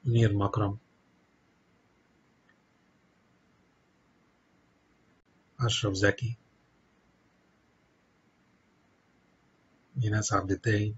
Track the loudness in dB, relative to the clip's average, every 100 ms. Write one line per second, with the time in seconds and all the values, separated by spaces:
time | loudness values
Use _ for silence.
0 | 2 4 4 4 0 0 -2 -4 _ _
1 | _ _ _ _ _ _ _ _ _ _
2 | _ _ _ _ _ _ _ _ _ _
3 | _ _ _ _ _ _ _ _ _ _
4 | _ _ _ _ _ _ _ _ _ _
5 | _ _ _ _ _ -6 -4 -2 -2 0
6 | 0 0 -6 -10 _ _ _ _ _ _
7 | _ _ _ _ _ _ _ _ _ _
8 | _ _ _ _ _ _ _ _ _ _
9 | _ _ _ _ _ _ _ _ _ -4
10 | 0 0 0 -2 0 -2 0 0 0